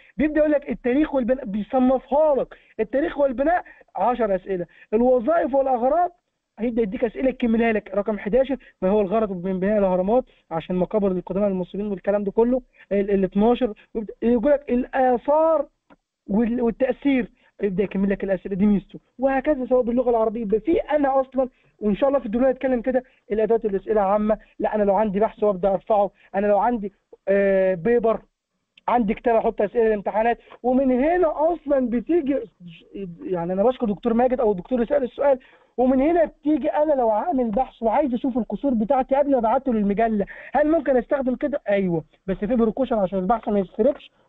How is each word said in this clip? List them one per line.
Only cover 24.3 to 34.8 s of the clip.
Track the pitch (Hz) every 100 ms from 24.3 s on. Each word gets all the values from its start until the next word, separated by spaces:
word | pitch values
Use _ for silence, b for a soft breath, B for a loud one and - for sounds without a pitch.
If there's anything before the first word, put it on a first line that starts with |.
| 208 b b
لا، | 214 214
أنا |
لو | 196 190
عندي | 220 190
بحث | 220 -
وأبدأ | 208 185 190
أرفعه، | 185 - 208 196 b b 196
أنا | 208
لو | 202
عندي، | 226 240 196 _ _ - -
آه، | 196 196 190 190
بيبر، | 185 214 240 220 214 - _ _ _ _ _ -
عندي | 240 208
كتاب | 220 240 226
أحط | 226 220
أسئلة | 202 240 220
الامتحانات، | 208 202 202 233 226 B B
ومن | 240 262 269
هنا | 247 302 359 320 285 320
أصلًا | 339 277 277 247
بتيجي، | 233 202 339 269 269 202 _ 175 165 _ 202 190 170
يعني | 190 180 170
أنا | 190
بشكر | 226 254 220
دكتور | 196 240
ماجد | 233 254 254
أو | 220
الدكتور | 185 -
اللي | 247